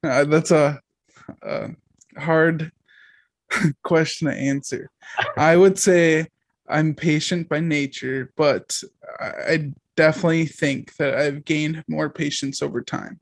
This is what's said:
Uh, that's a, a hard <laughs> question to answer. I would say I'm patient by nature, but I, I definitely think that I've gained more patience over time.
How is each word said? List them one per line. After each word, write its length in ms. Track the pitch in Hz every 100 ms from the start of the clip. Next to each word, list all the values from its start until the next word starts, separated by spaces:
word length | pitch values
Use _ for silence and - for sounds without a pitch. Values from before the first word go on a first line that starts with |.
Uh, 220 | 160 131
that's 260 | 147 156 160
a, 300 | 165 147 139 _ _ _ _ - -
a 260 | - - 53 - _ _ _ -
hard 540 | 151 160 165 160 160 _ _ _ _ _ _ _ _
<laughs> 320 | - 160 139
question 460 | - 165 160 - 151
to 60 |
answer. 540 | - 135 139 - - 147 _ - - - -
I 200 | 160 170
would 220 | 190 190
say 500 | - 175 170 156 165 _ _ _ _
I'm 260 | 151 156
patient 540 | 147 156 151 - 180 165
by 120 | 151
nature, 720 | 165 147 139 - 131 135 127 -
but 440 | 151 107 - - - _ - -
I, 60 | - - -
I 240 | 160 147 - _ -
definitely 500 | 156 156 170 160 156
think 480 | - 147 135 - _
that 180 | 143
I've 300 | 131 147 143
gained 380 | - 156 151 160 -
more 200 | 156 151
patience 540 | - 151 - 139 135
over 180 | 147 120
time. 360 | 120 - - -